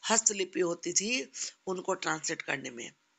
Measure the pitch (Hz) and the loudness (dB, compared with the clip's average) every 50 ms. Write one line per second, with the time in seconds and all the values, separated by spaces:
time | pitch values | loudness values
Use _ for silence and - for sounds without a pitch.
0 | - - 220 220 - 214 208 196 185 185 - - 185 170 175 175 - 175 165 170 | 0 2 4 6 6 4 4 2 0 0 0 2 2 2 2 -2 -2 0 0 2
1 | 196 220 247 262 - - - - - - - _ - 185 185 185 180 - 185 - | 2 2 0 -2 -2 -4 -8 -10 -10 -10 -10 _ -6 -6 -4 -4 -2 -2 -2 -2
2 | - 165 156 156 - - 160 147 - - 147 139 135 131 120 117 110 - - _ | 0 -2 -2 -2 -2 -4 -4 -4 -4 -4 -4 -4 -4 -8 -10 -10 -12 -14 -14 _
3 | _ _ _ | _ _ _